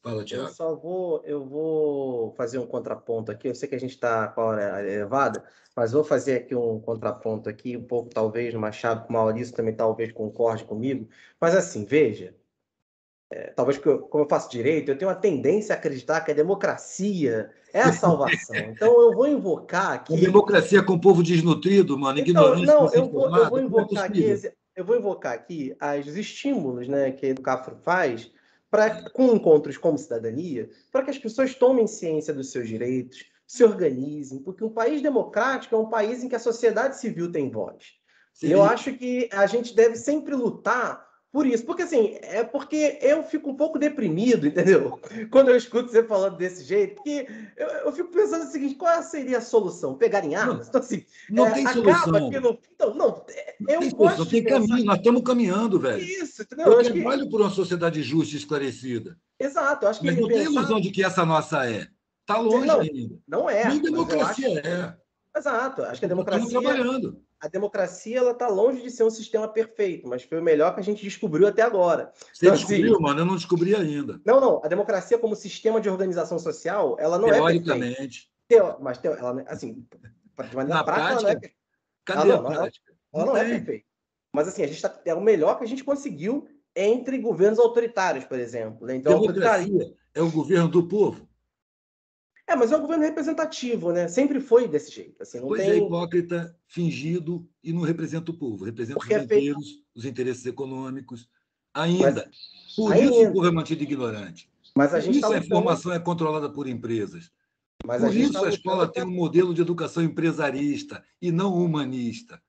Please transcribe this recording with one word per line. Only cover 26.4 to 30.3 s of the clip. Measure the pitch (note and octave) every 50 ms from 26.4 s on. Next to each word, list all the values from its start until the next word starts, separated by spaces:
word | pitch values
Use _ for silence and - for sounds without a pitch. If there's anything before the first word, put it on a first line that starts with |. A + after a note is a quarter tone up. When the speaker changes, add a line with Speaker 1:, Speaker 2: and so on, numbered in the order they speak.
| - C#4 C#4 A3 D#3+ C3 B2 A#2+ B2 B2
Speaker 2:
né, | C#3 C#3 C#3 C3 C3
que | - - C3+ C3+
o | C3 C3
Cafro | - C3 B2+ - - - - _
faz | - F3 F#3 F3 C#3 A#2 A2 A#2 - _ _ _ _ _ _ _ _
pra, | - G#3+ G#3+ A3 A3 - - -
com | _ - C4 B3+ A#3
encontros | G3 - F3 D#3 D3+ D3+ D3 C3+
como | - - E3+ D3+ C3+
cidadania, | C3+ - A#2+ A#2 A2+ A2+